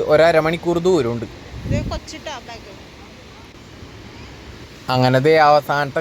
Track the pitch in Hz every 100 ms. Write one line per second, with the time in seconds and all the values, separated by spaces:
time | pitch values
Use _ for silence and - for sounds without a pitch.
0 | - 151 165 160 156 170 165 170 175 170
1 | 117 120 113 - - - - 294 311 330
2 | - 311 320 254 226 226 208 185 - -
3 | - - - - - - - - - -
4 | - - - - - - - - - 127
5 | 127 131 151 160 147 147 139 143 143 160